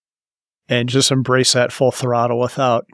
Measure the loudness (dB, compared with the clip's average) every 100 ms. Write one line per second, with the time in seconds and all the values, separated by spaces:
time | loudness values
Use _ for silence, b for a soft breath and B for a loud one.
0 | _ _ _ _ _ _ -4 -2 0 0
1 | 0 0 0 2 2 2 0 0 0 0
2 | -2 0 0 0 -4 -2 0 0 -4